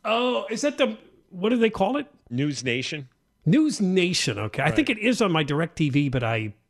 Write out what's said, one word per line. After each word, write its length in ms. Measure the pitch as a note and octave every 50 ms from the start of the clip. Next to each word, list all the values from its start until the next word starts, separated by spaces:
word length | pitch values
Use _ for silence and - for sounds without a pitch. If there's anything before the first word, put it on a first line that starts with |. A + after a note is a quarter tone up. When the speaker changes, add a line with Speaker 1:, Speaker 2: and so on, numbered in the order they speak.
| -
Speaker 1:
Oh, 420 | A3 A3 A#3 B3 B3+ B3 - - -
is 120 | A#3 G#3+
that 140 | - D4 C#4+
the, 200 | - C#4 A3 A3 - - - _ _ _ _
what 200 | - F3+ F#3 A3
do 60 | B3+
they 140 | A#3+ A3+ A3
call 260 | G#3+ - F#3+ G3+ B3+ D4
it? 100 | C4+ - _ _ _ -
Speaker 2:
News 340 | A#2+ B2+ C#3+ D3+ C#3 A#2+ B2
Nation. 440 | B2+ A#2 C3 B2+ - D#3 D3+ C#3 - _ _ _ _ _ _ _
Speaker 1:
News 340 | D3+ F#3+ D4+ D#4 D4+ - -
Nation, 580 | G3+ F#3 F#3+ F#3 F3 F3+ F3+ - - C#3+ G#2+ G2+
okay. 240 | G#2+ G#2+ - C3
I 40 | C3+
Speaker 2:
Right. 80 | D#3 E3+
Speaker 1:
think 160 | - C#4+ -
it 80 | A#3 G#3+
is 220 | - B3+ A#3+ -
on 80 | A3+ F#3+
my 140 | E3 D#3 D#3
DirecTV, 640 | C3 C#3+ D3 E3+ D#3+ _ - D#3 C#3+ B2+ C#3 D3 C#3
but 140 | B2+ B2+ A#2+
I 280 | A2+ A2+ A2+ A2 G#2 G2+ _ _